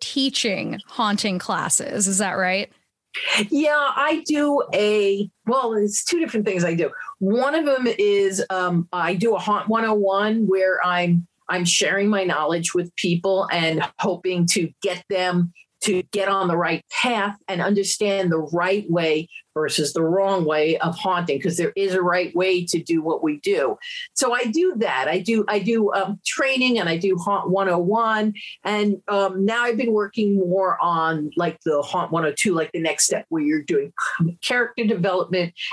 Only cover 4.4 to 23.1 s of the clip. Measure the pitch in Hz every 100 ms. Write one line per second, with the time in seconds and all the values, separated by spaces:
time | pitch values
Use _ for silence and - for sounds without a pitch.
4.4 | 294 285 - 185 208 214 196 196 202 _
5.4 | 214 262 240 220 208 208 - 339 320 220
6.4 | 208 185 175 170 156 - - - 190 233
7.4 | 277 320 294 262 240 - 208 202 196 196
8.4 | - 185 180 175 170 180 170 180 226 190
9.4 | 208 202 180 220 226 208 196 196 214 226
10.4 | 196 190 190 180 180 175 175 175 - _
11.4 | - 180 175 - 160 190 208 202 185 151
12.4 | 151 170 165 180 175 - 180 170 190 190
13.4 | - 170 160 156 151 - 175 170 185 180
14.4 | 170 190 160 - 196 175 - 190 180 175
15.4 | 175 - _ - - 185 180 202 190 196
16.4 | 180 170 170 - - - 254 220 202 202
17.4 | - 175 175 202 196 - 208 196 180 160
18.4 | 151 170 180 208 165 170 160 156 165 -
19.4 | _ 156 147 - 143 160 165 190 196 190
20.4 | 156 151 156 156 170 170 190 175 170 135
21.4 | 180 170 165 196 196 185 180 180 180 175
22.4 | 190 180 175 165 165 165 156